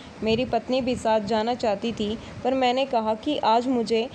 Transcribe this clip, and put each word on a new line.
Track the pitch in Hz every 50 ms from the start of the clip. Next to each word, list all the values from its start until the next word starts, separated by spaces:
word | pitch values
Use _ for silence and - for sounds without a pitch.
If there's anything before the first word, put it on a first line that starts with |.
| - - - -
मेरी | 208 220 226 233 254
पत्नी | 214 240 226 233 - 254 269
भी | 240 254 240
साथ | - - 220 220 220
जाना | 202 196 233 214 214 240 254
चाहती | 247 254 214 196 196 233 233
थी, | 214 - 214 202 226 233 - - - - -
पर | 254 262
मैंने | 262 254 247 247 262 269
कहा | 262 247 226 220 220 220
कि | 220 - 302 294 -
आज | - 214 226 240 240 269
मुझे | 254 240 220 196 226 220 233 277